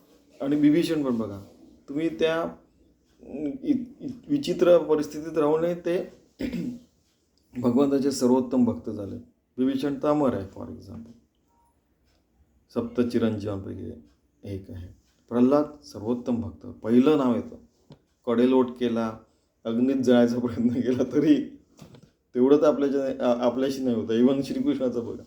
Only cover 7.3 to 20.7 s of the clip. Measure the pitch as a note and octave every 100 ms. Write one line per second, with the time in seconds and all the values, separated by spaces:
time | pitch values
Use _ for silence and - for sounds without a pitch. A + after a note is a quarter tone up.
7.3 | _ _ B2+ B2 A#2 C#3+ C#3 C#3 A#2 B2
8.3 | C3 B2 C3 A#2 A2+ - G2+ G2+ G2 -
9.3 | _ _ - C3 C3+ C#3+ C3+ D3+ D3+ C#3
10.3 | G#2 G2 G2+ F#2+ F#2+ G2 A2+ - - _
11.3 | _ _ _ _ _ _ _ _ _ _
12.3 | _ _ _ _ B2 A#2 - A#2 A#2 A2+
13.3 | G#2+ G#2 G2 G2+ F#2+ F#2+ D#2 - _ _
14.3 | _ G#3 G3 - - - - _ _ _
15.3 | A#2 B2+ D3 D3 - - G#2+ G#2 B2 C3
16.3 | A#2 G2 - G2+ - A2 A#2+ C3+ - B2+
17.3 | A2 - - - _ _ - _ _ -
18.3 | A#2 B2+ C3 B2 A#2+ A#2+ A2+ A2+ A2 -
19.3 | _ _ _ A#2 A2+ C3 C3+ B2 B2 A#2+
20.3 | B2 B2 G2+ A#2+